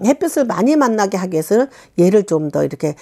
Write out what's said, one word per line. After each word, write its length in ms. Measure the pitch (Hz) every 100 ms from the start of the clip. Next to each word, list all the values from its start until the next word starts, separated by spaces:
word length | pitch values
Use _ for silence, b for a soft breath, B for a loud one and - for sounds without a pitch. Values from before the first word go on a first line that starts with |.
| 214
햇볕을 400 | 285 339 302 247
많이 300 | 190 240 302
만나게 420 | 269 214 196 196
하기 160 | 185
위해서는 360 | 160 156 214 269 B B -
얘를 220 | 175 208
좀 280 | 196 160 151
더 120 | 147
이렇게 300 | 143 151 151 147